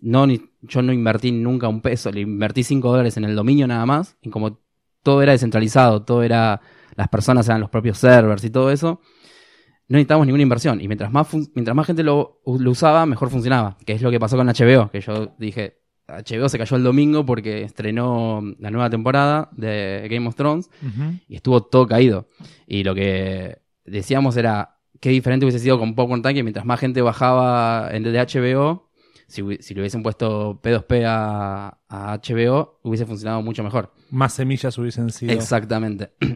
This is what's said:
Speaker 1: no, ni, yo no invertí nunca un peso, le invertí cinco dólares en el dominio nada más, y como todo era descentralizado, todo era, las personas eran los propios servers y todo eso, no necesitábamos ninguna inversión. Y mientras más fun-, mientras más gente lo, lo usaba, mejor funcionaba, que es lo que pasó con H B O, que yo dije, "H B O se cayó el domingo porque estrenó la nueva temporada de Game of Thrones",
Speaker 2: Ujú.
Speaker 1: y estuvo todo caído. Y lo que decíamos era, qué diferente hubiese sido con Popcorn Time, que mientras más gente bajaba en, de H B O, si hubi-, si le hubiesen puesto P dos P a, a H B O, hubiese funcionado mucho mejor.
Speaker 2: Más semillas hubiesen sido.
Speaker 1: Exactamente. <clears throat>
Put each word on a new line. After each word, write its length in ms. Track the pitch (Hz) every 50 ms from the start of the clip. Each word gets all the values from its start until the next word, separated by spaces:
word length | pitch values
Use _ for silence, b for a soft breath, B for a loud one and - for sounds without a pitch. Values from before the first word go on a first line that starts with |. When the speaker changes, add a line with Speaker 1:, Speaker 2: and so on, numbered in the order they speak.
| -
Speaker 1:
no, 240 | 117 120 131 139
ni, 160 | 139 127 113 - _ _ _ -
yo 200 | - - 127 127
no 100 | 127 127
invertí 400 | 123 117 113 110 110 123 127 120
nunca 360 | 117 113 120 127 127 120 113
un 120 | 110 113
peso, 300 | - 131 120 120 - 107
le 100 | 101 104
invertí 440 | 101 104 107 101 104 104 - 131 123
cinco 260 | - 143 139 123 123
dólares 260 | 123 127 123 117 110
en 80 | 110 107
el 100 | 104 107
dominio 320 | 104 104 120 139 147 139
nada 200 | 123 123 117 113
más, 300 | 123 143 151 185 - _ _
y 100 | _ 117
como 280 | - 110 107 107 104 _ _ _ _ _ _ _ _ _ _
todo 200 | 143 139 139 139
era 100 | 143 139
descentralizado, 680 | 120 127 117 107 110 110 110 110 135 127 120 110 104 107
todo 200 | - 120 120 120
era, 380 | 117 117 117 113 113 101 98 b b b b b b b
las 120 | - 104 98
personas 400 | - - 110 - 127 127 113 117
eran 120 | 113 110
los 100 | 104 101
propios 280 | - 113 107 120 104 -
servers 440 | - 127 123 123 113 107 104 101 113
y 60 | 113
todo 200 | 110 131 131 135 139
eso, 280 | 143 160 165 165 - b b b b b b b b b b b b b b b b _ _
no 40 | 131
necesitábamos 300 | 147 143 127 156 156 151
ninguna 160 | 131 131 143 143
inversión. 380 | 131 123 120 - 156 120 101 80
Y 40 | 98
mientras 220 | 107 95 107 104
más 160 | 120 143 156 156
fun-, 220 | - 156 151 - _
mientras 200 | 127 120 110 120
más 120 | 143 156
gente 160 | - 175 165 160
lo, 400 | 151 143 147 139 - _ _ _
lo 260 | - 123 131 131 127
usaba, 360 | 123 - 170 156 151 165 165
mejor 240 | 156 131 110 143 123
funcionaba, 480 | 135 127 113 131 131 123 110 101 95 _ -
que 80 | - 107
es 80 | 107 123
lo 80 | 123
que 100 | 120 117
pasó 160 | 113 107 123
con 120 | 127 127 123
H 140 | 117 - 123
B 100 | 117 131
O, 140 | 131 110 101
que 100 | - 101
yo 340 | 95 - 104 107 110 101 - _
dije, 400 | 110 107 98 113 104 98 _ _ _ _ _ _ _
"H 300 | - - 87 - - 113
B 80 | 110 131
O 40 | 139
se 80 | 147 120
cayó 180 | 113 107 135
el 60 | 123 123
domingo 420 | 127 123 143 147 147 151 151 151
porque 380 | 127 123 113 101 110 107 107 104
estrenó 800 | 104 - - 110 107 107 117 120 127 123 117 117 113 110 107 104 101 92 -
la 120 | 104 104
nueva 200 | 107 117 123 117
temporada 580 | 117 113 110 127 131 139 143 143 147 151 - - -
de 540 | - 110 110 107 107 101 95 98 101 104 107
Game 180 | 113 120 120 120
of 60 | 113
Thrones", 340 | - 143 147 151 165 180 - _ _ 151
Speaker 2:
Ujú. 320 | 131 101 113 143 156 175 180 _
Speaker 1:
y 100 | _ -
estuvo 260 | 98 _ 131 127 120 -
todo 240 | - - 127 127
caído. 420 | 107 - - 131 127 104 92 - _ B B B B B B B
Y 180 | B - 101 98
lo 100 | 95 95
que 680 | 98 98 98 95 92 95 95 95 95 92 87 82 _ _ _ _ _ _
decíamos 500 | - 95 104 90 - 131 135 139 135 117
era, 400 | 120 117 113 107 104 87 - _ _ _ _ _ _
qué 80 | - 131
diferente 380 | 131 131 123 123 127 131 135
hubiese 140 | 135 123 120
sido 180 | 117 131 131 123
con 160 | 113 113 113
Popcorn 260 | 120 127 120 123 120
Time, 140 | 113 131 139
que 80 | 143 123
mientras 240 | 113 104 101 98
más 120 | 120 123 120
gente 200 | - 131 127 127
bajaba 880 | 123 120 113 - 131 127 127 127 127 123 123 120 117 117 117 113 107 -
en, 120 | - 107 110
de 160 | 117 117 120
H 220 | 123 123 - 135
B 160 | 123 123 131
O, 340 | 135 139 151 165 185 _ _ b b b b b b b
si 160 | b - - 98
hubi-, 160 | 101 101 - -
si 100 | - 98
le 60 | 98
hubiesen 220 | 98 101 95 117 110
puesto 560 | 113 107 - 117 110 107 107 104 104 101 - -
P 80 | 117
dos 140 | 120 110 -
P 200 | _ 127 120 117
a, 720 | 113 113 113 110 107 104 104 101 98 98 98 101 101 - _ _ _
a 240 | 107 98 98 104 104
H 220 | 104 - - 120
B 160 | 113 117 120
O, 300 | 127 143 160 - _ _ _
hubiese 240 | 117 113 110 117
funcionado 340 | 110 113 101 104 110 113 113 107
mucho 200 | 113 110 - 110
mejor. 300 | 101 107 123 98 - _ _ _ _
Speaker 2:
Más 220 | 135 131 135 127 -
semillas 420 | - 131 131 135 131 - 131 117 -
hubiesen 320 | 120 120 113 - 117 117
sido. 220 | 110 - 117 117 117
Speaker 1:
Exactamente. 800 | 110 113 101 120 113 104 104 117 110 110 110 104 101 104 - _ _
<clears throat> 0 | - - 123